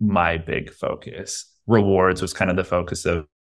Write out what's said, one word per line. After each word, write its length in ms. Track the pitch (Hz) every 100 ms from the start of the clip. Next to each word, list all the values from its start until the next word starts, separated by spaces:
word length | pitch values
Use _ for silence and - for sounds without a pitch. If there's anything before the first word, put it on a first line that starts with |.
my 360 | 104 95 85 82
big 320 | 82 - -
focus. 760 | - - - - - - - - _ -
Rewards 560 | 113 101 95 92 90
was 120 | 92
kind 180 | - 95
of 60 | 90
the 80 | 90
focus 400 | 87 85 - -
of 200 | 85 78 _